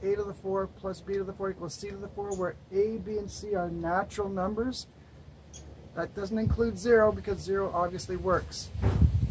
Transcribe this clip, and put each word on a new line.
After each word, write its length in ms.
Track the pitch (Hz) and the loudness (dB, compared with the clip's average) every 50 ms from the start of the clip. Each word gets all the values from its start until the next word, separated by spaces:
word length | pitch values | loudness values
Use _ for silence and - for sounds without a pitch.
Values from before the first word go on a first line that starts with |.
| 185 | 0
a 100 | 196 202 | 0 0
to 80 | 208 | 0
the 100 | 202 202 | 0 -6
four 360 | - - - 190 190 196 190 190 | -6 -8 -4 -2 0 0 0 -2
plus 320 | - - - 190 180 - | -6 -8 -8 -6 -6 -6
b 140 | - 190 196 | -6 -4 -2
to 100 | 196 190 | -2 -2
the 80 | 190 | -4
four 180 | 196 196 196 190 | -6 -4 -4 -4
equals 240 | 185 180 170 160 - | -4 -4 -6 -8 -8
c 160 | - 202 202 | -8 -10 -10
to 60 | 196 | -10
the 100 | 196 202 | -10 -12
four, 260 | 196 - 202 202 202 196 | -10 -8 -6 -4 -4 -2
where 180 | 185 180 170 - - - - | -2 -2 -2 -2 -6 -12 -2
a, 260 | 190 196 208 220 226 208 | 2 2 2 2 2 -4
b, 200 | 180 208 214 208 | -6 -4 -4 -4
and 100 | 202 190 | -4 -6
c 280 | - - 208 208 202 | -10 -10 -4 -2 0
are 120 | 185 175 175 | 0 0 -2
natural 600 | 170 170 170 165 175 190 196 - - 214 202 196 | -2 -4 -2 0 2 2 0 0 -2 -4 -4 -2
numbers. 580 | 196 185 185 196 214 220 233 262 247 - - - - - - - - - - - - - - - - - - - - - - - - | -2 -2 -2 -2 0 0 -2 -2 -2 -6 -10 -14 -18 -20 -20 -20 -20 -20 -20 -20 -20 -20 -20 -20 -18 -18 -16 -16 -18 -18 -18 -12 -6
That 180 | - 170 - - | -6 -6 -6 -6
doesn't 240 | 202 196 190 220 220 | -8 -6 -4 -2 0
include 400 | 220 - - 226 233 233 202 180 | 2 2 2 2 2 0 0 -2
zero 320 | 196 240 233 220 214 214 | 4 6 8 8 8 6
because 300 | 202 196 - 208 196 165 | 4 2 -2 -4 -4 -4
zero 320 | 151 185 196 196 196 180 170 | -2 -2 0 0 0 0 0
obviously 400 | 175 180 175 180 175 - - 185 | 0 0 0 -2 -6 -6 -4 -6
works. 540 | 175 170 185 175 156 - - - - - - - - - - - - - - - - - - | -2 2 4 2 2 2 -2 -10 -10 -10 -8 -4 2 2 4 6 8 6 8 6 6 2 2